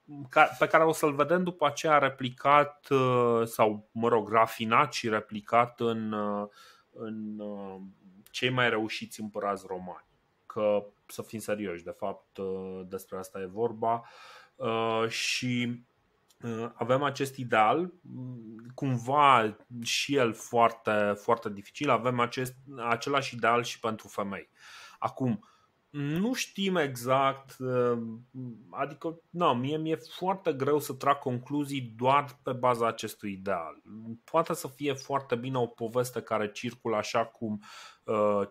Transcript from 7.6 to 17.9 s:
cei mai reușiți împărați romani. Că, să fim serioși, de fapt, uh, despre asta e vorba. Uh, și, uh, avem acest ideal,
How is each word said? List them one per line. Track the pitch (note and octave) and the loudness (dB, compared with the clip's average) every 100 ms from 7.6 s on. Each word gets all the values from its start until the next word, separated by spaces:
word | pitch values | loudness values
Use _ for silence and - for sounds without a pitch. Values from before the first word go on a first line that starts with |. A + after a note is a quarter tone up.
| G2 F#2+ F#2+ - - F#2+ - | -12 -14 -16 -20 -20 -20 -14
cei | - B2+ | -4 0
mai | B2+ A#2+ | 2 2
reușiți | A2 A2 - A2 - | 2 -2 -6 -12 -12
împărați | G#2+ G#2 G2+ G2 F#2+ | -10 -4 -2 -4 -6
romani. | F#2 F2+ D#2+ _ _ _ _ - | -10 -10 -14 _ _ _ _ -10
Că, | A2+ G#2+ G#2 G#2 _ - | 0 2 2 -2 _ -16
să | - | -14
fim | G#2+ A2+ | -10 -10
serioși, | G#2 G#2 G2+ E2+ | -6 -4 -4 -6
de | F2 - | -10 -8
fapt, | G2 F#2+ _ - | -6 -8 _ -8
uh, | F#2+ F#2+ F#2+ F#2 F#2 | -6 -6 -8 -10 -10
despre | F#2+ - F#2+ | -12 -10 -12
asta | F#2+ G2 | -10 -10
e | F#2 | -10
vorba. | G2 A#2 A2 A2+ A#2 - - - - - - | -4 -4 -2 -2 -2 -4 -20 -20 -20 -20 -8
Uh, | B2 A2+ A2+ A2+ A2+ | -4 0 0 0 0
și, | - - - B2 B2 A#2+ A#2+ - _ _ _ _ _ | -2 -4 -2 -2 0 -2 -6 -12 _ _ _ _ _
uh, | A#2+ A2+ A#2 | -10 -8 -8
avem | - A#2 C3 | -6 0 2
acest | C#3+ C3 C#3 C3+ | 2 -2 -6 -6
ideal, | A#2+ A2+ G#2+ D3 F3+ | 2 4 6 4 -2